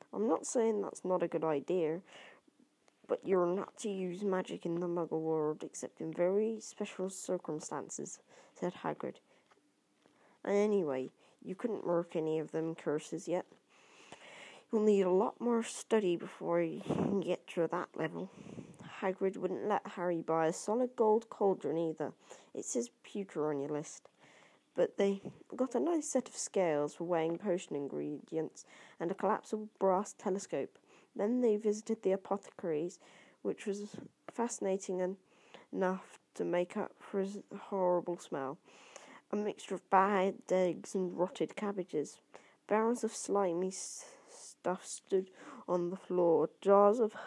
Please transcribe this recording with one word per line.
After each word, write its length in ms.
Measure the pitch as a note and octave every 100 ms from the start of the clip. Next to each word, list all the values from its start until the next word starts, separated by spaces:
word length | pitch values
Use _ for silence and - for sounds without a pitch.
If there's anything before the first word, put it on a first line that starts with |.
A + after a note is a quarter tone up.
| -
I'm 140 | G3 A3
not 200 | - -
saying 340 | B3+ A3+ G#3
that's 240 | F#3+ -
not 180 | F#3 F3+
a 60 | E3+
good 160 | E3
idea, 560 | D#3+ D3 - F3+ D#3 E3 - - - - _ _ _ _ _ _ -
but 140 | -
you're 240 | E3+ F#3 F3
not 300 | F#3+ - -
to 120 | G#3+
use 320 | F#3+ F#3 F3+
magic 420 | G#3 F#3 F3+ F3+
in 160 | F3 E3+
the 80 | F3
Muggle 320 | F3 D#3+ D#3+
world 420 | D#3+ D#3 D3+ D3+
except 380 | D#3 - - -
in 120 | D#3+
very 460 | D#3 F3 G3+ A3 A3
special 500 | - - G#3 - F#3+
circumstances, 1120 | - - F3+ - D3+ - C#3+ - - D3 - _ - - -
said 140 | F3+ -
Hagrid. 340 | D#3 - C3 - _ _ _ _ _ _ _ _ _ _ _ _
And 140 | - G3+
anyway, 540 | G#3 G3+ D#3 C3 C3 - _ _
you 100 | -
couldn't 320 | F#3 A#3 G3+ -
work 300 | E3+ F3 E3+
any 220 | D#3 D#3
of 140 | D3+
them 220 | D#3+ E3
curses 540 | D#3+ E3 D3+ - D#3+ -
yet. 160 | F3 - - _ _ - - - - - - - - -
You'll 100 | A3+
need 200 | G#3+ G3
a 80 | F3+
lot 280 | F#3 A#3+ -
more 220 | A#3 A#3
study 540 | A#3 - - A3 F#3+ E3+
before 460 | F3+ - E3+ E3+
you 180 | E3 -
can 400 | - - - G3+
get 260 | E3+ F3+ -
to 200 | - D#3+
that 220 | F3 -
level. 360 | - D#3+ E3+ F#3+ - - - - - - -
Hagrid 360 | G3 F#3 G3 G3+
wouldn't 320 | F3+ D3 C#3+
let 180 | G#3 G3
Harry 360 | - F3+ E3
buy 240 | - E3 D#3+
a 60 |
solid 440 | E3+ - A3+ B3 -
gold 320 | A3 A3 -
cauldron 480 | - G3+ F3+ C#3+ D#3+
either. 360 | E3 D#3+ C#3+ - - - -
It 100 | -
says 260 | - B3 A#3+ _
pewter 480 | - G#3 F#3+ E3 D3+
on 100 | C#3+
your 100 | C#3+
list. 380 | D3 D#3 - - _ - - - _ _
But 220 | - - -
they 240 | G3 G3 - - -
got 200 | B3 B3+
a 60 | A#3+
nice 280 | D4+ E4 D4
set 200 | B3+ -
of 80 | -
scales 580 | - G3 F3 D3 D3+
for 100 | -
weighing 320 | E3+ E3+ D#3+ E3+
potion 400 | G#3 F3+ - D3
ingredients 880 | C#3 D3 D3 D3 - D#3+ D#3 - - - - -
and 120 | E3+
a 40 |
collapsible 540 | F#3+ F#3+ - - G#3+ G#3+ -
brass 360 | F#3+ F#3 G#3
telescope. 640 | - G#3 F#3+ - D3 B2+ - _ - _
Then 280 | - G#3 B3
they 140 | A#3+ G#3
visited 460 | A3 G#3+ - A3+
the 80 | F#3
apothecaries, 880 | F#3+ - G3 - - F3+ D3+ F3 - - - - _
which 240 | G3+ G3 G#3+
was 300 | G3+ G#3 - - _ -
fascinating 680 | - A#3 - G3 F#3+ G3 F#3
en-, 160 | F#3 G3 _ _ - - -
enough 460 | F3+ F#3 F#3 - - _
to 100 | -
make 320 | F3 F3 F3+ G#3+
up 160 | - -
for 220 | - G3+
his 180 | G3 G3+ - G3+
horrible 640 | - G3 F3+ F3 E3+ E3+
smell. 400 | - D3 C3+ D#3+ - - - - - - -
A 60 | G#3
mixture 400 | G#3 - - F#3
of 140 | -
bad 440 | F#3+ G3 G3+ F#3+ - -
eggs 420 | F#3 F3+ F3+ -
and 240 | G3 F#3 F#3
rotted 380 | F3+ - D#3
cabbages. 640 | - G#3 G3+ F3 D3+ C#3 - _ - - _ -
Barrels 380 | G#3+ A3+ B3
of 100 | A3+
slimy 540 | - - G3+ F#3+ E3+ F#3+
s-, 380 | F#3+ - - - - -
stuff 560 | - - - - F#3
stood 460 | - - - F#3+ F#3+ - - A#3 -
on 220 | F3 F3
the 60 | F#3+
floor. 540 | - F3+ E3+ D#3 E3 -
Jars 380 | F#3+ G3+ G3+ A#3+
of 160 | A3 -